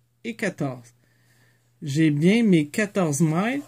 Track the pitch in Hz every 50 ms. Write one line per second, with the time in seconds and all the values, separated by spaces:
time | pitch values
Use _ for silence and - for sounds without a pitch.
0 | _ _ _ _ - 233 226 - 220 185 175 - 151 135 123 123 - _ _ _
1 | _ _ _ _ _ _ _ _ _ _ _ _ _ _ _ - 165 143 135 160
2 | 160 156 147 147 165 185 214 240 233 202 180 160 147 147 - 226 214 196 - 202
3 | 175 156 139 151 170 156 156 175 202 233 269 285 -